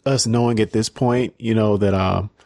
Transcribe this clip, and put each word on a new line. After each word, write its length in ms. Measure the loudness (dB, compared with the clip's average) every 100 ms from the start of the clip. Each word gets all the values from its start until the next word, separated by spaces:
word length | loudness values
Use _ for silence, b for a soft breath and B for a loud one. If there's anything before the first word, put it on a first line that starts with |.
| -2
us 200 | -2 0
knowing 340 | 0 2 0
at 120 | 0
this 180 | 0 -2
point, 460 | -2 0 0 -2 -6
you 160 | -2
know, 240 | 0 2 2
that, 160 | 2
uh, 300 | 0 0 -2 -8 b